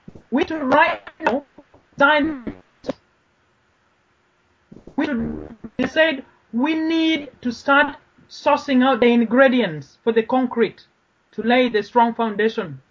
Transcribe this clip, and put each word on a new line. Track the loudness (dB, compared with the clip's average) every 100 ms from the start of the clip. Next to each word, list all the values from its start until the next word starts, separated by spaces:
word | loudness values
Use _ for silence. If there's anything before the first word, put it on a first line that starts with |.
| -20 -20 -6
we | -4
to | -4 -4
right | 0 2 2 -2 -12 -6
now | -4 -4 -8 _ -20 _ _ 0
design, | 2 2 0 -6 -12 -16 _ _ -12 -12 _ _ _ _ _ _ _ _ _ _ _ _ _ _ _ _ _ -20 -12 -6
we | -4
to, | -4 -6 -10 -14 -18 -14 -8
they | -4
said | 0 0 0 -10 _ _
we | -4 -2
need | -2 -2 0 0 -2 -6 -10
to | -10
start | -6 2 2 2 -4 _ _ _
sourcing | -4 0 0 2 2
out | 2 4
the | 4
ingredients | 4 2 4 4 4 -2 -6 -14 _
for | -2
the | 0
concrete | 0 0 0 0 -2 -4 _ _ _ _ _
to | -6
lay | 0 2 2
the | -2
strong | 0 2 2
foundation | 0 -4 -2 -2 -2 -8 -12 _